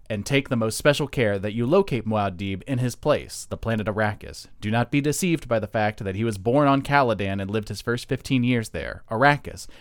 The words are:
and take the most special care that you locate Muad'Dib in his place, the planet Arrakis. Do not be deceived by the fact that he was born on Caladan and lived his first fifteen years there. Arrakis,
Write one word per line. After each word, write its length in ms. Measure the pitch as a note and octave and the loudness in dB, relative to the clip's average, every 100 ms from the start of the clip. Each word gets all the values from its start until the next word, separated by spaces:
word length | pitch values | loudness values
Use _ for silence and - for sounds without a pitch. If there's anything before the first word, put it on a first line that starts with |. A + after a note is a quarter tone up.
| - | -8
and 160 | G#2+ G2 | -6 0
take 240 | C#3 C#3 | 0 0
the 60 | A#2+ | 0
most 240 | A2 - | 0 2
special 280 | D3+ C#3+ C#3+ | 2 2 0
care 300 | - A2 G2+ | 0 0 0
that 160 | G2+ | -2
you 140 | A2 A#2+ | -2 4
locate 400 | F3+ G3 B2+ G#2+ | 4 4 -2 0
Muad'Dib 560 | G#2+ G2+ F2 G2 F#2+ | 0 0 -2 -4 -4
in 160 | - B2+ | -4 -2
his 160 | B2 - | -2 -2
place, 500 | D#3 A#2+ C2 - - | 0 0 0 -14 -10
the 80 | G2 | -6
planet 300 | A#2 A2+ G#2 | -2 -2 -2
Arrakis. 640 | G#2 G#2+ G2+ - - - - | 0 0 -2 -12 -16 -18 -8
Do 120 | G#2 | -2
not 180 | A2+ A#2+ | 0 2
be 120 | C#3+ | 2
deceived 460 | D3 D3 F#3 D#3+ A#2+ | 2 0 0 0 0
by 120 | A#2 | 0
the 80 | G#2 | 0
fact 360 | A2+ G#2+ G#2 | 0 0 -2
that 120 | G2 F#2+ | -6 -2
he 80 | |
was 160 | A2+ G2+ | -2 0
born 280 | G2 C3+ C#3+ | 2 4 4
on 140 | C#3 | 4
Caladan 580 | C3+ C#3+ B2+ G2+ G2 G2 | 4 2 4 2 -2 -2
and 120 | G2 | -2
lived 180 | A2 G#2 | -4 -4
his 120 | G#2 | -8
first 280 | - A#2+ - | -4 -4 -2
fifteen 340 | C3 - C3 | -6 0 2
years 260 | A#2+ B2 A2 | 4 2 0
there. 340 | E2 - - - | -6 -8 -10 -6
Arrakis, 560 | A2+ C#3 D3 - - - - | 4 4 4 -2 -12 -14 -18